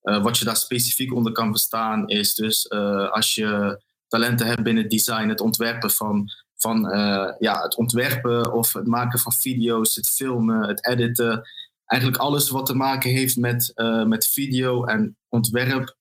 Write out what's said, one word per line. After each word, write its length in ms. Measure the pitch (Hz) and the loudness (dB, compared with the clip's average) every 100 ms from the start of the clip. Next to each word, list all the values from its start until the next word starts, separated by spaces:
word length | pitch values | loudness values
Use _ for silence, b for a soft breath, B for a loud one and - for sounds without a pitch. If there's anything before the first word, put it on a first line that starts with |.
Eh, 220 | - 104 | 2 2
wat 160 | 104 117 | 2 2
je 60 | |
daar 120 | 113 110 | 0 -2
specifiek 580 | - 123 120 - 131 | -2 -2 0 0 -2
onder 180 | 123 113 | 0 0
kan 180 | 113 110 | 0 0
verstaan 580 | 110 - 113 113 107 101 | 0 -2 -2 -2 -2 0
is 260 | 104 101 | 0 0
dus, 320 | - 110 107 - | 0 -2 -2 -2
eh, 440 | 104 101 101 98 | -2 0 0 0
als 240 | 107 110 | 0 0
je 480 | - 107 104 101 95 _ _ _ | 0 0 0 0 -2 _ _ _
talenten 380 | 113 117 123 117 | 0 2 2 2
hebt 160 | 117 | 0
binnen 200 | 117 113 | 2 2
het 100 | 107 | 2
design, 360 | 110 - 113 107 | 0 0 0 0
het 120 | 107 | 0
ontwerpen 500 | 110 110 117 117 110 | 0 0 -2 -2 -2
van, 400 | - 107 104 101 B _ _ | -2 0 -2 -2 B _ _
van, 340 | 117 113 101 | 0 0 0
eh, 440 | 98 104 98 98 - | 0 2 0 -2 -2
ja, 240 | 110 98 | 0 0
het 140 | 85 - | -2 -2
ontwerpen 760 | 113 113 127 123 120 120 117 | 0 2 0 0 0 0 0
of 200 | 117 117 | 0 -2
het 140 | - 104 | -2 0
maken 320 | 117 123 120 | 0 0 -2
van 140 | 117 | -2
video's, 600 | - 131 120 113 113 110 | -2 -2 0 2 2 0
het 140 | - - | 0 -2
filmen, 600 | - 135 120 113 113 104 | -2 -2 0 2 2 0
het 180 | 104 - | -2 -2
editen. 560 | 123 120 120 117 113 B B B _ _ | 0 0 2 0 0 B B B _ _
Eigenlijk 360 | 127 127 131 | 0 2 0
alles 280 | 135 143 - | 0 0 0
wat 160 | 131 135 | -2 -2
te 80 | |
maken 360 | 131 135 135 127 | 0 0 0 0
heeft 260 | 131 131 127 | 0 2 0
met, 360 | 120 120 120 | 0 0 -2
eh, 300 | - 113 113 | -2 0 2
met 220 | 110 110 - | 2 2 0
video 580 | - 139 127 127 123 | 0 0 0 2 0
en 320 | 120 107 107 - _ | 0 0 0 -4 _
ontwerp. 720 | 120 117 113 127 131 131 - | 0 2 0 0 0 -4 -12